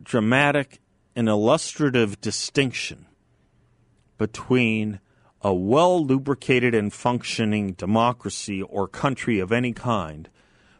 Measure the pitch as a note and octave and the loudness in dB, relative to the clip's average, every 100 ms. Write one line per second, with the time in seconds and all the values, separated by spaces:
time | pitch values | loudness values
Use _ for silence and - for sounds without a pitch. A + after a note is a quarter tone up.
0 | - B2 A2 C3 C#3+ C#3+ C3+ - _ _ | -4 0 2 2 2 0 -2 -10 _ _
1 | _ - A2+ G#2+ G#2+ D#3+ - - D3 B2 | _ -2 2 4 4 2 0 -2 2 2
2 | A2 G2 A2 - - - C3+ - - - | 0 -2 -8 -6 -4 -2 -2 -4 -10 -12
3 | - _ _ _ _ _ _ _ _ _ | -20 _ _ _ _ _ _ _ _ _
4 | _ - C#3+ - - B2+ A#2 A2 G#2+ G2 | _ -4 -4 -4 0 2 2 0 -4 -8
5 | _ _ _ _ G2+ F#2 F#2+ C#3 F3+ F3+ | _ _ _ _ -2 0 2 4 4 4
6 | C#3+ C3+ C3+ C3+ - B2+ B2 A2+ G#2 - | 2 0 0 -4 0 2 2 2 0 -2
7 | B2 B2 - - A2 G#2+ G2 F#2 F2+ A2 | -2 -2 -4 -2 0 0 -2 -4 0 2
8 | A#2+ A#2+ G2+ - - F#2+ G2 G2+ F#2+ - | 2 0 -6 -8 -8 -8 -6 -4 -6 -2
9 | C#3+ B2 - G#2+ F#2 A#2 B2 A2 B2 A2 | -2 -2 -2 0 0 0 0 -4 -2 -2
10 | D#2+ D2+ - _ _ _ _ | -4 -10 -16 _ _ _ _